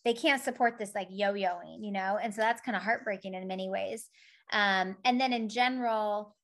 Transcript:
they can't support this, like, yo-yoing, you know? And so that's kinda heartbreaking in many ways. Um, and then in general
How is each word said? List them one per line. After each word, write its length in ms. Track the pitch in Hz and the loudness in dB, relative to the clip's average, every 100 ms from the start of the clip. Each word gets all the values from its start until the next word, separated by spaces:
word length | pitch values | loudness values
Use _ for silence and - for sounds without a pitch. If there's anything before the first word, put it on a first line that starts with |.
they 100 | 240 | -2
can't 280 | 233 285 269 | 2 2 2
support 360 | 262 247 240 233 | 0 2 0 0
this, 160 | 202 | -6
like, 140 | 208 185 | -6 -6
yo-yoing, 760 | 190 202 202 190 175 160 160 | 0 0 2 0 -2 -8 -10
you 80 | 214 | -6
know? 280 | 196 190 208 | -2 0 0
And 100 | 226 | -2
so 80 | 208 | 0
that's 200 | 220 233 | 0 0
kinda 180 | - 202 | -2 -2
heartbreaking 540 | 190 - 254 196 190 | 0 0 -2 -6 -6
in 140 | 185 185 | -8 -6
many 220 | 190 190 | -4 -2
ways. 400 | 196 196 226 - _ - _ _ | -2 -2 -6 -10 _ -20 _ _
Um, 460 | 214 202 190 185 196 | 2 4 4 0 0
and 160 | 254 247 | 2 2
then 140 | 262 | 2
in 160 | 240 220 | 2 0
general 880 | 220 247 254 240 220 214 208 208 _ | 2 2 2 0 2 0 -2 -4 _